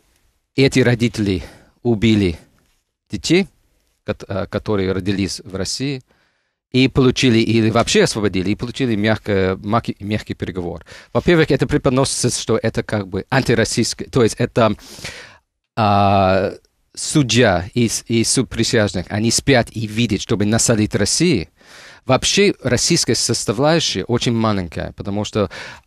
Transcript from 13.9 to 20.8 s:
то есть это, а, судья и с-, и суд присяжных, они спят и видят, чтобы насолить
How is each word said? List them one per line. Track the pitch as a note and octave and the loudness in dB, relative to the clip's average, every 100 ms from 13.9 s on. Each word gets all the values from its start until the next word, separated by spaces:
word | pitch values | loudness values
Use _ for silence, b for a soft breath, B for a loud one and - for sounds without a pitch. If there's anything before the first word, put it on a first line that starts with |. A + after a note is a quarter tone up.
| - - | -4 -4
то | C#3 | 0
есть | A2 - | 2 0
это, | B2+ - A2 G#2 B B B B B B _ _ _ - | -2 2 2 0 B B B B B B _ _ _ -2
а, | G#2+ G2+ G2+ G2 F#2+ F#2+ F#2 - _ _ _ - | 2 4 4 4 4 2 0 -6 _ _ _ -12
судья | - D#3 B2+ A2 A#2 F2+ F#2 | -2 0 2 4 4 4 0
и | - A2+ | 0 0
с-, | - - | -2 -2
и | A2+ | 0
суд | A2 - G#2+ | 0 0 -2
присяжных, | - A2+ A#2 G#2 F#2+ E2+ | -2 0 2 0 -2 -6
они | G2+ A2+ | -2 0
спят | - - B2 A2+ | 0 2 2 2
и | A2 A2 | -4 -6
видят, | G#2+ A#2 G2 | -2 0 -2
чтобы | - G#2+ G#2 | -2 -2 0
насолить | A2+ - A2+ | 2 2 2